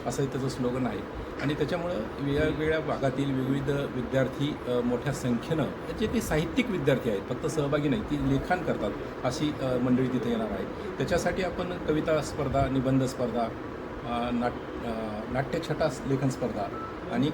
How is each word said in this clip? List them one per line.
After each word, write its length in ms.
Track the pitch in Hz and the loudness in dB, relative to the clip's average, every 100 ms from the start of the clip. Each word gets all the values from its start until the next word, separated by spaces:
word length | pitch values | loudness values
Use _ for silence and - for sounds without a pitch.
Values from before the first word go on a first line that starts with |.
| 127 | -4
असं 180 | 120 | 0
त्याचं 240 | 135 139 131 | -2 0 -2
स्लोगन 380 | - 123 127 123 | 0 0 0 0
आहे. 120 | 101 - - - - | -2 -6 -8 -8 -4
आणि 120 | 139 | -2
त्याच्यामुळं 400 | 151 147 175 175 190 - - | 0 0 0 -2 -2 -4 -4
वेगवेगळ्या 600 | 143 143 156 147 156 160 | 0 2 2 2 2 2
भागातील 600 | 147 113 135 131 139 131 | 0 0 0 0 0 0
विविध 300 | 131 139 139 | 2 2 2
विद्यार्थी, 840 | 143 135 127 113 131 127 - 147 - 127 | 0 0 -2 0 2 2 0 -2 -2 0
अ, 120 | 123 | 0
मोठ्या 320 | 120 120 143 | 2 0 0
संख्येनं 520 | 131 127 117 - 160 110 - - - | -2 0 0 0 0 0 -2 -6 -2
जे 60 | 220 | 0
ते 60 | 233 | 0
साहित्यिक 500 | - 156 175 - 226 | 2 2 2 0 0
विद्यार्थी 400 | 180 139 123 113 | 2 4 2 2
आहेत, 100 | 101 - | 0 -2
फक्त 180 | 131 151 | -2 0
सहभागी 420 | 151 143 147 147 | 0 2 2 2
नाही, 140 | 113 | 0
ती 300 | 110 147 135 | 0 0 4
लिखाण 260 | 135 - 180 | 2 2 0
करतात 320 | 139 - 104 - - - | 2 0 0 -2 -6 -4
अशी, 300 | 131 - 151 147 | -2 0 -2 0
अ, 140 | 131 123 | 0 2
मंडळी 320 | 127 123 127 | 4 4 4
तिथे 220 | 123 117 | 2 0
येणार 200 | 113 110 | 0 0
आहे. 140 | 101 - - - - | -2 -4 -6 -8 -4
त्याच्यासाठी 440 | 135 175 175 170 | 0 2 2 0
आपण 280 | 180 175 175 175 - | -2 -2 -4 -2 0
कविता 340 | 156 156 156 | 2 4 2
स्पर्धा, 460 | 139 - 135 135 135 | 2 -2 0 2 4
निबंध 360 | 135 127 131 | 2 4 4
स्पर्धा, 380 | 127 - 120 113 113 - - - - - | 2 0 0 0 0 -2 -8 -8 -8 -8
अ, 260 | 120 120 120 | -4 -2 0
नाट-, 540 | 120 123 127 - - 120 | 0 0 -2 -6 -6 -4
अ, 340 | 113 110 107 113 | -4 -4 -6 -2
नाट्यछटा 560 | 123 135 170 - 147 160 135 139 | -2 0 -2 -2 0 0 0 0
लेखन 220 | 135 139 | 2 2
स्पर्धा 340 | - 120 104 98 - - - - | 0 -2 -2 -4 -4 -8 -8 -4
आणि 180 | 117 147 | 0 0